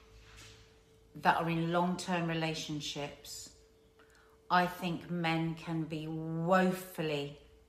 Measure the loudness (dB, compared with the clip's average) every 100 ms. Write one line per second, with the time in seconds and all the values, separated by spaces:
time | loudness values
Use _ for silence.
0 | -20 -20 -20 -20 -20 -20 -20 -20 _ -20
1 | -20 0 4 4 4 2 2 2 2 0
2 | 0 0 0 0 -2 -2 -4 -6 -6 -6
3 | -8 -10 -14 -14 -14 -20 -20 _ -20 _
4 | -20 -20 -20 -20 2 4 4 0 -4 -4
5 | -4 -2 2 2 0 -2 -4 -4 -2 -4
6 | -6 -6 -4 -2 4 6 6 2 -6 -4
7 | -2 -2 -4 -10 -20 -20